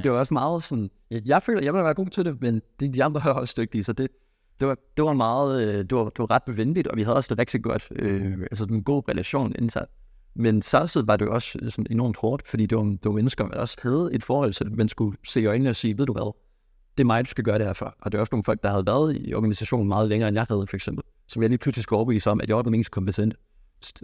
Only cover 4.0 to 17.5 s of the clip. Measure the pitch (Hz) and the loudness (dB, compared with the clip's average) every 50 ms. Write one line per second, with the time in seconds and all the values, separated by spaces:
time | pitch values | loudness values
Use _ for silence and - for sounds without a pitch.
4 | 131 131 _ _ _ _ _ _ _ _ _ - 135 135 135 - _ _ - - | -2 -4 _ _ _ _ _ _ _ _ _ -2 0 0 0 -2 _ _ -2 0
5 | 151 156 147 135 117 113 117 131 143 139 135 131 113 107 104 101 98 92 131 123 | 2 2 4 2 2 2 2 2 2 2 2 2 0 0 0 0 -2 0 0 0
6 | 113 107 - - 120 107 117 123 - - 120 104 110 127 165 185 151 - - 113 | 0 0 -2 -4 0 2 2 2 2 0 -2 0 0 0 2 0 0 -2 0 0
7 | 107 107 120 135 131 - 120 101 123 - - 117 - 113 120 - - - - - | 2 2 2 2 2 0 0 0 0 0 0 -2 -2 0 -2 -2 -4 -6 -8 -4
8 | - 104 98 98 98 95 95 92 90 - - 101 110 101 113 110 104 - 143 143 | -2 0 0 0 -2 -2 -4 -4 -6 -6 -6 -4 -4 -2 -2 -2 0 0 0 0
9 | - - - - 92 - - 139 135 113 - - 117 117 - - - - - - | 0 -2 -2 -2 -2 -2 -2 -2 0 -2 -2 -2 -2 -2 -2 -4 -6 -8 -12 -20
10 | - - - - - _ - - 113 113 110 107 101 - - 131 151 170 - 160 | -20 -20 -20 -20 -20 _ -4 0 2 4 4 4 2 2 2 2 2 2 0 0
11 | 120 107 107 101 104 104 107 117 - - - 127 - 113 - - - - 113 113 | 2 4 2 2 2 0 0 -2 -2 -4 -8 -8 -8 -6 -4 -4 -4 -2 0 0
12 | 123 123 104 - - 110 123 139 - - - 113 110 98 113 110 107 104 101 92 | 0 0 -2 0 0 -2 -2 -2 -6 -4 0 0 2 2 2 2 2 2 0 0
13 | - 107 104 107 107 131 - - 113 - - - - 117 - - - 123 127 151 | 0 0 2 2 2 2 2 0 -4 -4 -2 -4 -4 -4 -6 -4 -2 0 2 2
14 | 175 170 127 123 - - 123 143 143 113 95 - - 104 104 107 110 107 - - | 2 0 -2 -4 -2 0 0 2 2 0 0 -2 -4 -4 -2 0 0 0 0 0
15 | 117 104 95 - - - - 127 110 107 104 120 135 135 113 - - 117 104 101 | -2 -2 -2 -6 -8 -4 0 2 2 2 2 2 2 0 0 0 -2 -2 0 0
16 | 139 131 107 - 113 104 107 _ _ _ _ _ _ _ _ _ _ _ - - | 0 -2 -2 -2 -4 -4 -6 _ _ _ _ _ _ _ _ _ _ _ 0 4
17 | 135 120 110 117 127 - - - 113 113 | 4 4 4 4 2 0 -2 -4 0 0